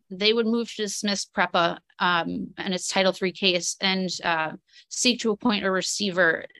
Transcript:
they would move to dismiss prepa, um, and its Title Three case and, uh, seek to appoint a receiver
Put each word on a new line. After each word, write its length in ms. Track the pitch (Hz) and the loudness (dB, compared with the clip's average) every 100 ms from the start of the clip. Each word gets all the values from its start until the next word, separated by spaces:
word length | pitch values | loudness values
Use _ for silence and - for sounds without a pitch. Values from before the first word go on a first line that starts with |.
| _ | _
they 240 | 185 208 | 0 2
would 120 | 233 220 | 4 2
move 240 | 233 226 - | 0 -2 -6
to 60 | |
dismiss 420 | 208 - 208 196 - | -6 -4 -2 -4 -4
prepa, 520 | - 180 185 165 87 _ - | -2 2 2 2 -2 _ -2
um, 540 | 185 170 165 90 190 - | 0 2 -2 -6 -8 -8
and 160 | 185 | -4
its 160 | 180 - | -4 0
Title 240 | 196 190 | 2 2
Three 180 | 185 185 | 2 -4
case 460 | 165 190 175 - - | 0 2 2 -2 -2
and, 300 | 190 190 185 - 180 | 0 0 -2 -2 -2
uh, 260 | 160 156 180 _ - _ | 0 -2 -8 _ -20 _
seek 320 | - 254 - | 0 2 2
to 100 | 226 | -2
appoint 320 | 208 247 208 | 0 0 0
a 80 | 190 | 0
receiver 720 | 185 - - 208 175 170 165 - | -2 -2 -4 -2 2 2 2 -6